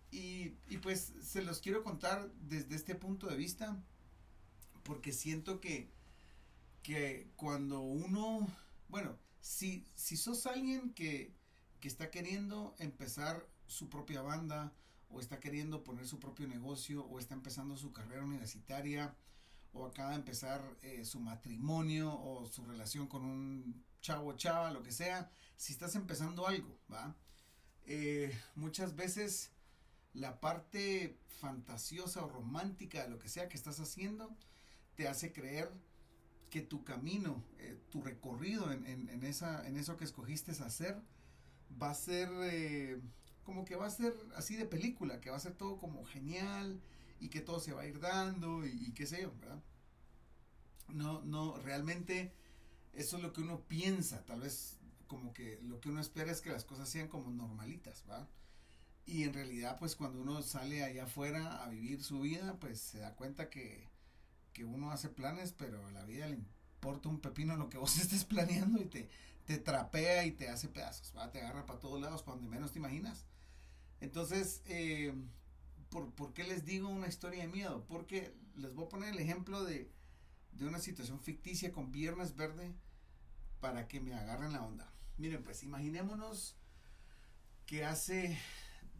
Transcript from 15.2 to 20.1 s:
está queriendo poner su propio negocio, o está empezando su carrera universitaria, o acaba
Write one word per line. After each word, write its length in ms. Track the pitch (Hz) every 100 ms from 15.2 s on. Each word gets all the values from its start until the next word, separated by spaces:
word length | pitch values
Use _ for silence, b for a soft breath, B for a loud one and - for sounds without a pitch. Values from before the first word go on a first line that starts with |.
está 180 | 120 139
queriendo 440 | 147 147 151 156
poner 220 | - 120 127
su 140 | 156
propio 280 | 135 131 139
negocio, 580 | 120 131 135 - 147 127
o 120 | 127
está 160 | 117
empezando 440 | 135 123 120 139 135
su 160 | 139
carrera 300 | 107 110 131
universitaria, 920 | 139 139 110 104 - 135 143 147 147 - B B B B B
o 120 | - 127
acaba 260 | 135 135